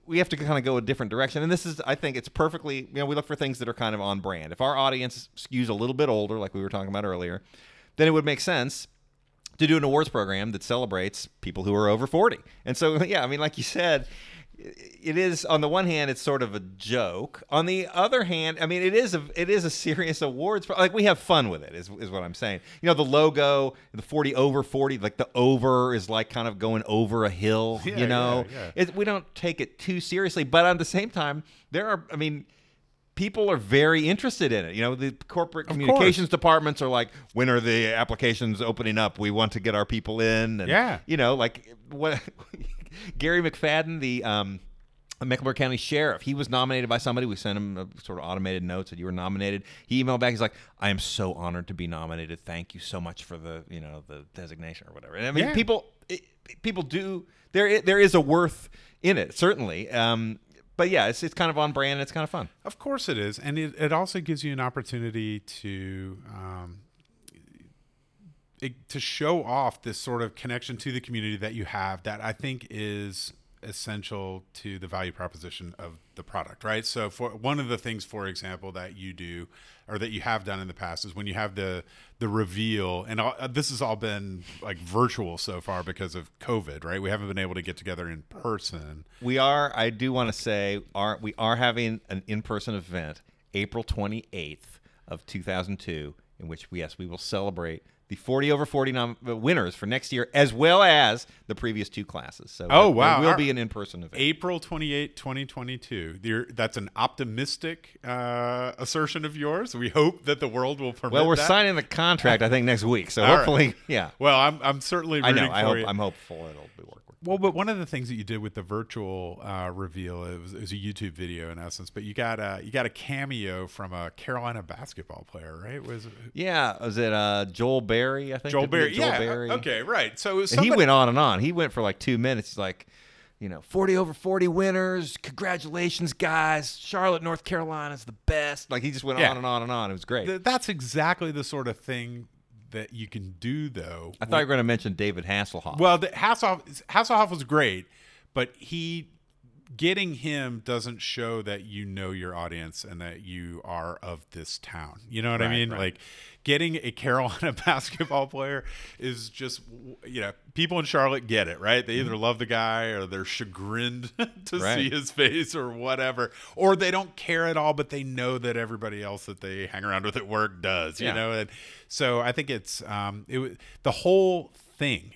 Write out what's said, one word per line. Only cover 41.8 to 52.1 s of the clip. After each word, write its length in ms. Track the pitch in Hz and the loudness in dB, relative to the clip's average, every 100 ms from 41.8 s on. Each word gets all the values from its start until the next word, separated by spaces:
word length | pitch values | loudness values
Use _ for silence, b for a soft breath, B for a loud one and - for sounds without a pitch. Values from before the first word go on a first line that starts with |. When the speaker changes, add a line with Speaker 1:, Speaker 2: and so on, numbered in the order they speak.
| - | -16
Speaker 1:
what, 320 | 143 156 143 - | -4 -2 -2 -6
<laughs> 920 | - - - - - - 175 208 131 | -16 -18 -12 -10 -10 -12 -16 -12 -4
Gary 240 | 143 175 | 2 2
McFadden, 580 | 165 - 156 156 160 165 | 2 0 2 2 0 -2
the, 240 | 131 123 | -2 -2
um, 360 | 120 104 98 95 - - - _ - - | 0 0 -2 -6 -14 -20 -20 _ -20 -8
Mecklenburg 320 | 127 127 131 127 | -4 -2 -2 0
County 220 | 131 123 | 0 -2
Sheriff, 440 | - 147 151 87 | -2 0 2 0
he 140 | - 139 | -2 -4
was 120 | 123 | 0
nominated 400 | 127 131 131 123 | 2 2 0 0
by 100 | 117 | 0
somebody. 260 | 131 123 127 | 0 0 -2
We 100 | 98 | -2
sent 220 | 107 101 | -4 -4
him 180 | 101 92 | -4 -8
a 100 | 95 - | -10 -14
sort 160 | - 90 | -12 -10
of 60 | 80 | -6
automated 360 | 92 95 92 | -4 -2 -2
note, 260 | 90 90 92 | -2 -4 -6
said, 100 | 85 | -8
"You 60 | 92 | -6
were 60 | |
nominated." 520 | 90 90 98 98 98 - B B | -4 -4 -2 -2 -4 -8 B B
He 160 | 127 | 0
emailed 160 | 127 123 | 2 2
back. 100 | 123 | 2
He's 120 | 113 | 2
like, 120 | 113 - B B | -2 -4 B B
"I 120 | 101 | 0
am 80 | 98 | 0
so 340 | - - 95 | -2 -2 -2
honored 340 | 78 87 87 87 | -2 -6 -6 -8
to 40 | |
be 140 | 87 85 | -8 -6
nominated. 520 | 80 80 | -6 -8